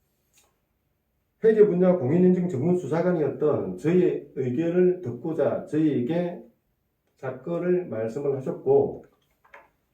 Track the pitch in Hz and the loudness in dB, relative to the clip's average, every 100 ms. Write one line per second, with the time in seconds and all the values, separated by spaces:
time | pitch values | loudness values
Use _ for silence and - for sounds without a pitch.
0 | _ _ _ _ _ _ _ _ _ _ | _ _ _ _ _ _ _ _ _ _
1 | _ _ _ _ 220 214 208 175 180 175 | _ _ _ _ 2 6 6 6 2 2
2 | 127 175 180 180 175 131 165 180 139 160 | 2 4 4 4 0 -2 0 -2 -2 -2
3 | 180 170 139 - 147 - 185 185 151 180 | 0 0 -2 0 -2 0 -4 -4 0 2
4 | - - - 147 127 123 170 175 180 - | 2 -2 -8 -8 -6 -4 -2 2 2 0
5 | 123 117 165 147 131 - - 151 156 123 | -6 -8 -8 -2 -2 -2 -4 0 0 0
6 | 120 170 175 180 - _ _ _ _ _ | -2 -2 -4 -8 -18 _ _ _ _ _
7 | _ _ 135 127 170 170 180 180 - 113 | _ _ -12 -10 -8 -4 0 0 -2 -6
8 | 117 143 139 131 - - 131 139 - - | -6 -4 -4 -4 -6 -6 2 2 2 -4
9 | - _ _ _ _ - _ _ _ | -18 _ _ _ _ -20 _ _ _